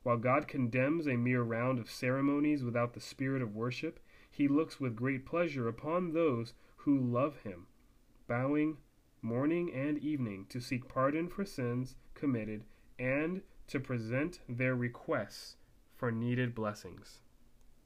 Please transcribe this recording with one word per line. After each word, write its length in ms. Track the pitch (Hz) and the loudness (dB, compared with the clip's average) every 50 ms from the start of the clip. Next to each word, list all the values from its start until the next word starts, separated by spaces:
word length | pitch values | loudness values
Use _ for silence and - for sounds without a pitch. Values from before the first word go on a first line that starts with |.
While 140 | - 123 120 | 0 0 2
God 320 | 117 110 123 131 151 156 - | 2 4 4 4 4 2 0
condemns 580 | - 143 127 117 110 127 127 143 160 170 156 | 0 0 0 2 2 4 4 4 2 2 2
a 100 | 143 123 | 0 2
mere 260 | 120 120 123 127 123 | 2 4 4 4 4
round 360 | 120 113 113 113 120 131 131 123 | 2 2 2 2 2 2 0 0
of 100 | 107 - | -2 -6
ceremonies 760 | - - 131 127 131 139 139 143 143 147 147 151 151 143 127 | -6 -4 0 0 2 4 4 4 4 4 4 4 2 2 0
without 280 | 120 117 120 120 120 | 0 0 0 0 0
the 80 | - - | -2 -6
spirit 400 | - - - - 135 135 135 135 | -14 -12 -6 -4 -2 0 0 0
of 140 | 123 107 101 | -2 -2 -2
worship, 460 | 107 113 123 123 - - 160 - - - - - - - - | -2 -2 -2 -2 -4 -6 -6 -6 -10 -14 -20 -20 -20 -20 -8
he 200 | - - 143 139 | 0 2 4 4
looks 320 | 139 151 160 160 - - | 6 4 2 2 -2 -4
with 160 | 135 123 113 | -4 -4 -2
great 280 | 107 120 135 135 127 131 | -2 0 0 0 -2 -4
pleasure 440 | - 160 170 175 165 143 135 117 117 | -2 0 0 0 0 0 -2 -2 -2
upon 440 | 113 - - 151 165 180 185 170 | -2 -4 -4 -2 0 0 0 0
those 420 | 151 165 170 156 127 117 117 - - - - - - - | 2 2 4 4 2 2 -2 -4 -8 -16 -20 -20 -20 -2
who 200 | - 147 139 135 | 2 4 4 4
love 400 | 127 120 120 120 139 156 139 - - | 4 2 2 2 2 0 -2 -4 -10
him, 240 | 107 90 85 - - - - - - - - _ - - - - | -10 -10 -12 -14 -20 -20 -20 -20 -20 -20 -20 _ -20 -20 -12 -6
bowing 520 | - 117 120 131 139 147 151 151 156 156 - - _ _ _ _ _ _ _ | -2 0 0 2 2 2 2 2 2 0 -4 -10 _ _ _ _ _ _ _
morning 500 | - 113 117 123 139 151 170 175 175 - | -4 -2 0 2 2 2 2 2 0 -2
and 240 | 131 131 139 147 151 147 | -2 -2 -2 -2 -2 -2
evening 480 | - 151 151 139 123 110 101 95 101 - | -2 -2 0 0 0 -2 -4 -6 -10 -8
to 120 | - 127 | -8 -8
seek 280 | 120 - 135 117 - - | -4 -4 -4 -4 -4 -2
pardon 400 | - 131 127 139 143 160 170 175 | 0 2 2 2 2 0 -2 -2
for 160 | - - 202 | -2 -4 -4
sins 500 | 196 - - 123 120 120 123 127 127 - - - - - | -4 -4 -2 -2 0 0 0 -2 -4 -8 -14 -18 -20 -8
committed 500 | - - 143 123 113 107 107 107 104 - - - - - - - - | -4 0 0 0 0 0 -2 -6 -6 -8 -12 -20 -20 -20 -18 -8 -4
and 420 | 123 127 131 143 156 165 185 190 - - - - - - | -2 0 0 0 0 -2 -2 -4 -8 -10 -16 -20 -10 -6
to 100 | - 143 | -4 -4
present 640 | 127 - 127 117 110 110 120 131 151 175 - - - - | -2 -2 -2 -2 -2 -2 0 0 -2 -2 -4 -8 -10 -8
their 260 | 123 120 127 131 131 | -4 -2 0 0 0
requests 840 | 123 120 120 123 - - - 156 127 101 - - - - - - - - - - - - - - | 0 -2 -2 -4 -6 -4 -2 -2 -2 -2 -4 -10 -16 -18 -18 -20 -20 -20 -20 -20 -20 -20 -20 -8
for 160 | - 131 120 | -4 -2 -2
needed 420 | 113 113 117 120 123 123 127 123 | 0 0 0 0 2 2 0 0
blessings. 680 | 117 110 110 104 107 - - 90 87 - - - - - - - - - - - - - - - - - - | 0 -2 -2 -2 -4 -6 -10 -14 -14 -16 -18 -20 -20 -20 -20 -20 -20 -20 -20 -20 -20 -20 -20 -20 -20 -20 -20